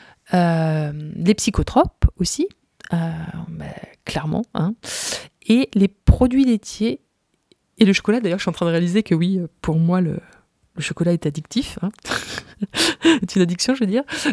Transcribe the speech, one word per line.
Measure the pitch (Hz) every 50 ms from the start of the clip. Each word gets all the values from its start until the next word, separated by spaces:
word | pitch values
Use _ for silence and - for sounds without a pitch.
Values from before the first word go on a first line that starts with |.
| - - - _ _ - -
Euh, | 180 175 170 170 165 160 160 156 156 151 147 147 151 151 151 -
les | - 165 180 214
psychotropes | - - - 196 - 151 - - 254 339 - - _ - - - -
aussi, | 180 - - - 311 415 - _ _ _ _ _ - - -
euh, | 170 165 165 160 160 165 165 - 165 165 165
bah, | 165 160 151 139 - - - - - _ _
clairement, | - - - 156 156 151 - 240 - -
hein. | - 156 180 226 - - - - - - - - - - - _ _ _ -
Et | 220 247 269 - -
les | 202 196 196
produits | - _ _ - - - 254 254 247 269 269
laitiers | 254 233 202 - - - - 208 233 262 - _ _ _ _ _ _ _ _ _ _ _ _ _ _ _ -
et | 220
le | 190 196
chocolat. | - - - 208 254
D'ailleurs, | 233 180 170 196
je | -
suis | 185
en | 160
train | - 175 170
de |
réaliser | 165 165 175 175 175 214
que | 214 - 175
oui, | 160 170 180 196 185 175 156 - _
pour | - - 156 160
moi, | 165 170 175 185
le, | 180 160 - - - - - _ _ _ _ _ _ _ _
le | -
chocolat | 151 - 165 - 175 175 175
est | 165 -
addictif, | 156 147 165 151 - - 233 285 - - -
hein. | - 190 - - - - - - - - - - - - - -
<laughs> | 202 - - - - - - -
C'est | - 320 330 262 - 180 - 190
une |
addiction, | 180 170 175 175 - - 262
je | 269
veux | 233 190
dire. | 196 247 285 - - - - 302